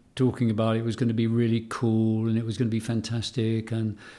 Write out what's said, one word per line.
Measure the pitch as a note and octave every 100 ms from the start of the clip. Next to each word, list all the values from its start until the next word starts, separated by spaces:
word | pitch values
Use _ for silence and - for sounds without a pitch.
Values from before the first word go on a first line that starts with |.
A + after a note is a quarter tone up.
| _
talking | - B2+ A#2+ A#2+
about | G#2+ A2+ A2+
it |
was | A#2 A2
gonna | A#2
be | A2+ A2+
really | A2+ A#2 A#2 A2+
cool | - A#2 A2 A2+ A2 A2+
and | A2+
it |
was | A2+ G#2
gonna | A#2
be | A2
fantastic | A2 A2+ G#2+ A#2 - - A2 A2+ A2
and | A2+ A2 G#2 -